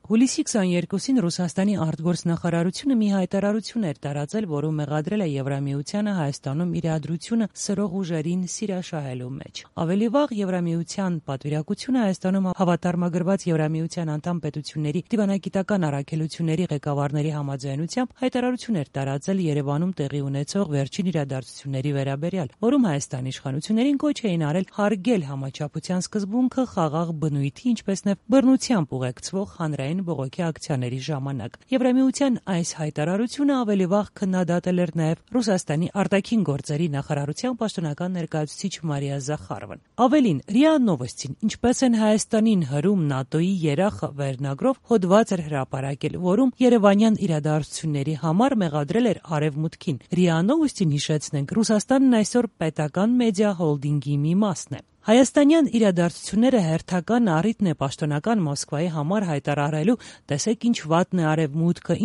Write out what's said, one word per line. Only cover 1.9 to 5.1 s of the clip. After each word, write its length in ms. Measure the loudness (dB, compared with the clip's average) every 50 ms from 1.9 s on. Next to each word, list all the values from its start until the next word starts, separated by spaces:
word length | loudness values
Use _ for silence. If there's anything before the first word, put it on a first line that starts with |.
| -2 -2 -2 -2 -2 0 0 -2 -2 -2 -2 -2 0 0 0 0 -2 -2 -2 0 2 2
մի 80 | 2 2
հայտարարություն 720 | 2 0 0 0 0 0 0 0 0 -2 -4 -4 -4 -4 -2
էր 120 | -2 -4 -6
տարածել, 440 | -6 -6 -4 -4 -4 -4 -4 -4 -4 -2
որում 300 | -2 -2 -2 -2 -2 -2
մեղադրել 400 | -2 -2 -2 -2 -2 -2